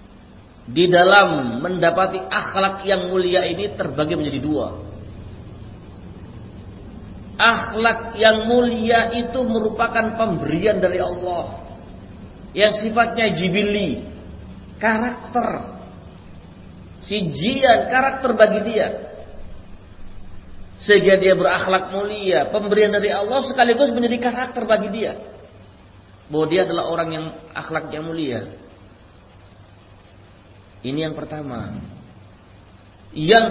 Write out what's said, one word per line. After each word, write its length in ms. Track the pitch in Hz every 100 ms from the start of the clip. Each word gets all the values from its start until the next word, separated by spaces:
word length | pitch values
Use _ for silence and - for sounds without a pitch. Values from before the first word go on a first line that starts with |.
| - - - - - -
di 240 | - 139 180
dalam 720 | 175 180 202 180 151 120 117
mendapati 560 | 170 180 170 180 190 185
akhlak 640 | - 208 - 190 190 190 196
yang 240 | 185 180
mulia 320 | 185 180 180
ini 320 | 165 170 208 -
terbagi 400 | 170 139 151 165
menjadi 240 | 147 139
dua. 280 | 147 147 95 87 - - - - - - - - - - - - 90 - - - - - - - - - - - - -
Akhlak 800 | 220 220 - 220 226 220 - 202
yang 320 | 220 220 220
mulia 640 | 247 240 220 226 233 208
itu 320 | 240 - 262
merupakan 720 | 226 226 214 - 233 233 220 220
pemberian 640 | 226 165 143 160 214 190
dari 240 | 180 180
Allah 640 | 180 180 180 175 - - - - - - - - - - - 175
yang 160 | 208 208
sifatnya 480 | 220 233 226 233 214 160
jibili, 720 | 180 196 208 208 175 123 - - - - - - - -
karakter, 960 | 220 220 240 240 - 247 - 147 - - - - - - - - - - - - - -
sijian 880 | - 208 165 135 202 269 269 - -
karakter 400 | 254 269 - 254
bagi 280 | 214 208 190
dia, 240 | 202 214 131 - - - - - - - - - - - - - - - - - - -
sehingga 400 | - 202 180 190
dia 160 | 190 180
berakhlak 560 | 175 180 185 185 185
mulia, 560 | 190 202 214 190 160 -
pemberian 400 | 208 202 208 208
dari 240 | 202 202
Allah 320 | 196 208 269
sekaligus 480 | 254 262 240 233 277
menjadi 400 | 233 233 240 240
karakter 320 | 226 247 240
bagi 240 | 214 202 202
dia, 260 | 220 190 - - - - - - - - - - - -
bahwa 140 | 151 151
dia 160 | 180
adalah 240 | 180 170 139
orang 200 | 165 165
yang 140 | 160 156 - -
akhlaknya 480 | - 151 160 151 151
mulia. 400 | 165 165 143 113 101 - - - - - - - - - - - - - - - - - - - - - - -
Ini 240 | 123 147 160
yang 80 | 156
pertama. 640 | 147 156 143 117 107 - - - - - - - - - - - - - - 151
Yang 300 | 160 226 226